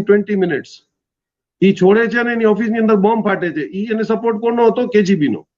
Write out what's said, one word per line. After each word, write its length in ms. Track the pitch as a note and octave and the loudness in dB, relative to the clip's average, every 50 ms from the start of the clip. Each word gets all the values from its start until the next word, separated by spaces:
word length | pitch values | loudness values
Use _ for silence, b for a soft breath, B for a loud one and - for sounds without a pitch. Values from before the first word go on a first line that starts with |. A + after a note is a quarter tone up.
| G3 G3+ | 4 2
twenty 240 | G3+ G#3 G3+ G#3 G#3 | 2 2 0 -2 -2
minutes." 640 | F#3+ F#3 E3+ D3 B2 - - - - _ _ _ _ _ _ _ _ _ _ _ _ _ _ _ _ F3+ | -2 -2 -2 -2 -4 -6 -10 -18 -20 _ _ _ _ _ _ _ _ _ _ _ _ _ _ _ _ 2
ઈ 100 | G3 G3 | 2 2
છોડે 340 | - F3+ F#3+ G#3 A3+ A#3 | 4 4 4 4 4 2
છે 160 | G#3+ G3 A#3+ A#3+ | 0 -2 -2 -2
ને 100 | A#3+ A#3+ | -2 -2
એની 120 | A#3 A3+ | 0 0
ઓફિસની 340 | G#3+ G#3 G3 A#3+ G#3+ A3 A3+ | 2 2 0 0 -2 -2 0
અંદર 160 | A3 G#3+ A3 | 2 2 2
બોમ્બ 300 | G3+ F#3 G#3+ A3+ A3 G3 | 2 2 2 0 0 0
ફાટે 260 | G#3 F#3+ F3+ F3+ F3 | -2 -2 -2 -4 -4
છે. 100 | C#3+ D3+ | -6 -6
ઈ 280 | C#3 - F#3 F#3+ G#3 A#3 G#3+ | -8 -8 -8 -8 -6 -4 -4
એને 100 | A3 A3 | -4 -2
સપોર્ટ 380 | - A3 G3+ A#3 A#3 A3 G#3 | -2 -4 -2 -2 -4 -4 -2
કોનો 260 | A#3 A#3 A#3 A#3+ A#3 | -4 -4 0 2 2
હતો? 200 | A3 G3 B3 B3 | 2 2 0 -2
કેજીબી 420 | - - G#3 G3+ E3+ G3 D#3+ D3 B2 | 0 2 2 2 2 2 0 0 -2
નો. 200 | G#2 G2+ - _ _ | -2 -4 -8 _ _